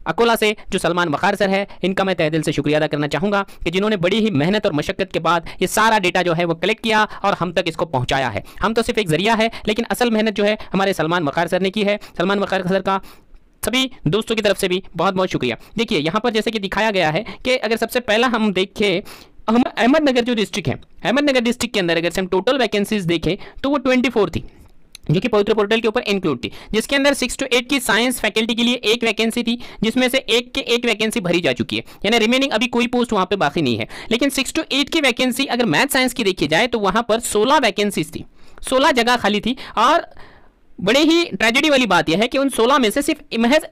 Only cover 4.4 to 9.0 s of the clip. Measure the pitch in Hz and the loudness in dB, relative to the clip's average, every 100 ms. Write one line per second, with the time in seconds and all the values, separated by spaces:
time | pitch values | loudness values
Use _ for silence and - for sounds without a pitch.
4.4 | 156 208 208 147 156 190 190 - 165 170 | 2 2 0 0 -2 -4 -4 -2 0 0
5.4 | 160 - 180 - 220 214 180 185 175 165 | -2 -4 -2 2 2 4 2 2 2 0
6.4 | 175 165 190 226 226 214 208 - 202 185 | 0 0 -2 -2 0 2 0 -2 -2 0
7.4 | 185 175 170 156 165 135 123 135 127 101 | -2 -2 -2 -2 -2 -2 -2 0 0 -4
8.4 | - - - 226 226 226 | -8 -4 -2 0 0 0